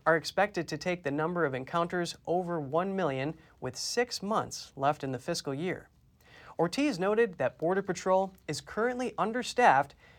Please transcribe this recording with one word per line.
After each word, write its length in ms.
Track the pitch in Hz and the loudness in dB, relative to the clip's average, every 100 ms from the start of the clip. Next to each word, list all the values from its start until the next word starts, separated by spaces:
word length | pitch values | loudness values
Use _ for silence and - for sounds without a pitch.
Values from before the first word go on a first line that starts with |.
| 160 | 4
are 80 | 165 | 4
expected 520 | - - 202 175 - | 2 0 0 0 -4
to 120 | 151 | -4
take 240 | 180 175 | -2 -2
the 80 | 139 | -2
number 340 | 147 160 175 147 | 0 0 0 0
of 80 | |
encounters 600 | 131 131 170 175 180 170 - - | -2 -4 -2 0 -2 -4 -6 -2
over 340 | 180 175 165 | -2 -2 -4
one 360 | 135 160 196 190 | -2 0 0 0
million, 400 | 156 131 143 160 - - | 0 0 -4 -6 -14 -10
with 180 | 127 - | -10 -6
six 460 | - 240 247 - | -4 -2 -2 -2
months 480 | 196 214 120 - - 139 | -2 -2 -2 -8 -14 -2
left 280 | 139 151 | 0 0
in 80 | 135 | -4
the 80 | 131 | -6
fiscal 340 | - 170 147 | -4 -6 -4
year. 360 | 139 180 - - _ _ _ - - - - | -4 -4 -6 -10 _ _ _ -20 -20 -8 -2
Ortiz 400 | 170 269 294 175 | 0 2 0 2
noted 400 | 190 214 226 160 | 2 2 2 0
that 220 | 127 - | -2 0
Border 240 | 160 190 | 0 0
Patrol 500 | 190 175 185 190 190 - - | -2 -2 2 2 2 -6 -8
is 140 | 143 | -8
currently 520 | - 208 240 247 254 - | -6 -2 -2 0 -4 -2
understaffed 760 | 202 247 - - 226 135 143 - - | -2 -2 -2 4 6 6 4 -6 -20